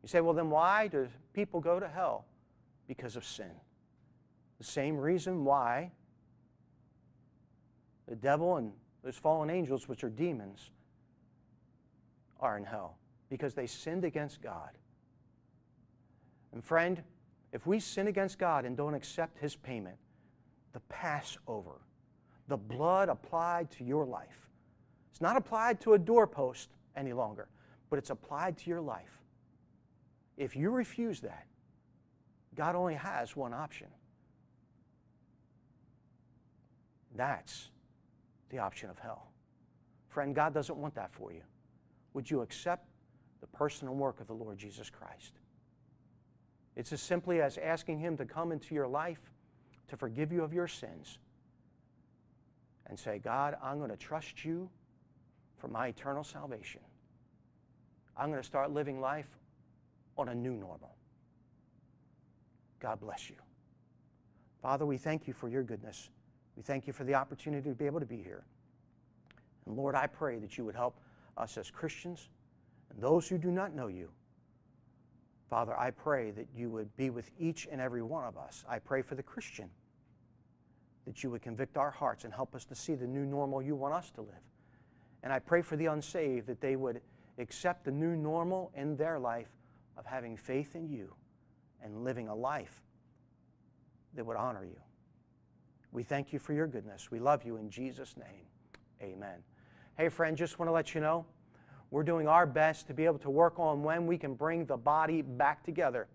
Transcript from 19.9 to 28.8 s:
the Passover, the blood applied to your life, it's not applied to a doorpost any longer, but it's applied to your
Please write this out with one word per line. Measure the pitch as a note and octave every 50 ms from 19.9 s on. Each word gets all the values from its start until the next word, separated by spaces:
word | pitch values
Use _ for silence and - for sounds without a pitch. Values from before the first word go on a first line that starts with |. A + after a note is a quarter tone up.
| F#2 - - _ - - - - - _ - - - _ _ - -
the | B2+
Passover, | - - - - - E3+ D3+ D3 - - - - - - A#2 G#2+ F2+ F2 C2+ C2+ - _ _ _ - _ _ _ _ _ - - - -
the | C#3
blood | A#2+ G2+ G#2+ A#2+ B2 D3 E3+ F#3 F#3+ G3 F3+
applied | C3 - - - - E3 E3 F3 F3 E3+ E3+ - -
to | - B2+
your | B2 C3+ D3+ D3
life, | B2+ A#2+ F2 - - - - - - _ - _ - - _ - _ - - - -
it's | - -
not | E3 E3+ A3+
applied | C4 G3+ - A3+ A3 A3 A#3+ A#3 -
to | - A3+ G#3+
a | G#3
doorpost | E3+ E3 A#3 A#3+ G#3+ - - D3 C3+ B2+ B2+ - - - - - - - -
any | C#3 C#3 C3 A#2+
longer, | B2 A#2+ G#2+ G#2+ G#2 G2+ - - - - - - - - -
but | - C#3
it's | - -
applied | C#3 A2+ - - D3 C#3+ E3 F#3 E3 -
to | - E3+
your | E3+ E3+